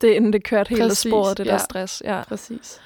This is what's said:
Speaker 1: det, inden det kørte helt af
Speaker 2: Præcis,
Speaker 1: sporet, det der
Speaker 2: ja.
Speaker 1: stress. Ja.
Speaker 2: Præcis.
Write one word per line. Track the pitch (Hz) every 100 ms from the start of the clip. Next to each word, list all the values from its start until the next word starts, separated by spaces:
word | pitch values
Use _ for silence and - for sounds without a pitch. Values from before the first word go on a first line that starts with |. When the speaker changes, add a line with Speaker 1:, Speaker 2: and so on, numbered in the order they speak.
Speaker 1:
det, | 226
inden | 202 214
det | 208
kørte | - 214 202
helt | 233
af | 226
Speaker 2:
Præcis, | 202 233
Speaker 1:
sporet, | 220 196 196
det | 196
der |
Speaker 2:
ja. | 202
Speaker 1:
stress. | - 185 190 - -
Ja. | 190 -
Speaker 2:
Præcis. | 214 - 233 - -